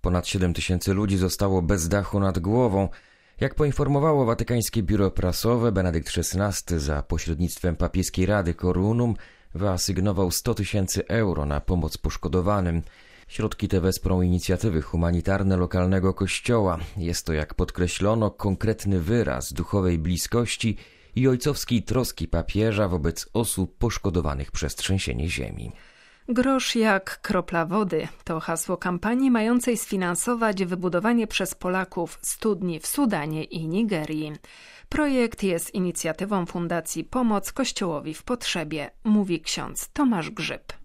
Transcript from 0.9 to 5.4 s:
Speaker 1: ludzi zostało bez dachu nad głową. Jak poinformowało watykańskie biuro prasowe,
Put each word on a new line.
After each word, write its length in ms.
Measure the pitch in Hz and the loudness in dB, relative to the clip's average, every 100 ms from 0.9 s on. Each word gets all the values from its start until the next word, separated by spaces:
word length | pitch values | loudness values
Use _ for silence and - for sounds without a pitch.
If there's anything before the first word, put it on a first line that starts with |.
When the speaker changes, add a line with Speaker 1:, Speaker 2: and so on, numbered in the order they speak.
Speaker 1:
ludzi 240 | 95 104 95 | 0 2 2
zostało 440 | 92 - 101 92 | 2 2 2 2
bez 260 | 85 101 82 | 2 2 2
dachu 320 | 101 95 104 | 0 0 0
nad 200 | 98 92 | 2 0
głową. 500 | 85 117 123 98 98 - _ _ _ - | 2 2 4 2 0 -4 _ _ _ -4
Jak 160 | 139 - | -2 2
poinformowało 720 | 151 135 139 143 156 147 120 | 0 2 2 2 4 4 2
watykańskie 580 | 117 117 123 107 113 | 0 0 0 0 -2
biuro 280 | 92 104 98 | 0 2 2
prasowe, 600 | - 92 85 | 2 0 2